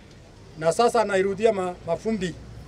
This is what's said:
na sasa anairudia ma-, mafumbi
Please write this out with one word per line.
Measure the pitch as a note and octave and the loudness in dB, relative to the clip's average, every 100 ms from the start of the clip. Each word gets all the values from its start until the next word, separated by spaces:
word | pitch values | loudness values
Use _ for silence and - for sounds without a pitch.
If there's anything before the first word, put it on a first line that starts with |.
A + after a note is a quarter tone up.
| - - - - - D#3 | -16 -20 -20 -20 -20 -2
na | D#3+ | 0
sasa | E3 A#3 A#3 | 4 4 4
anairudia | G#3 F#3+ G3 F#3+ A3+ | 2 2 0 2 2
ma-, | G3 F3+ F3+ E3 | 2 -4 -6 -6
mafumbi | E3 A3 G#3+ F3+ - - - | -4 -2 -2 -4 -8 -16 -18